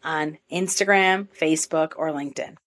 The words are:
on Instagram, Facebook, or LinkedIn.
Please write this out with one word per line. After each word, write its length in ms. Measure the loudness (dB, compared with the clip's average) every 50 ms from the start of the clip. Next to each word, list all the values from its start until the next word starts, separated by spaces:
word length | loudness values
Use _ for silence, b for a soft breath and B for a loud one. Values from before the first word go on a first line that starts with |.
| -6
on 360 | -4 -4 -2 -2 -4 -6 -10 _ _
Instagram, 760 | -4 -4 -2 -2 0 0 2 4 4 4 6 4 2 2 -2 -8 _ -2
Facebook, 540 | 2 2 2 2 0 -2 0 0 0 0 -2
or 140 | -6 -4 -4
LinkedIn. 480 | -4 -4 -6 -8 -8 -10 -12 -12 -12 -20 _